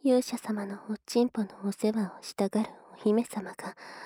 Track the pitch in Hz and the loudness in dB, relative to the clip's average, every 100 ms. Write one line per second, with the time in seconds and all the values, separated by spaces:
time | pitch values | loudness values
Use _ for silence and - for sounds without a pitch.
0 | 277 254 - 240 - 214 202 202 - 214 | 4 4 4 -2 -4 -4 -4 -8 -6 -8
1 | - 240 247 - 202 - 196 - 214 220 | -2 2 2 0 -4 -4 -6 0 0 2
2 | 190 - - - 196 214 220 - - - | -2 -6 -8 -2 0 2 0 -6 -20 -2
3 | 214 214 233 - 190 - - - - - | 4 4 2 -4 -8 -8 -12 -12 -14 -16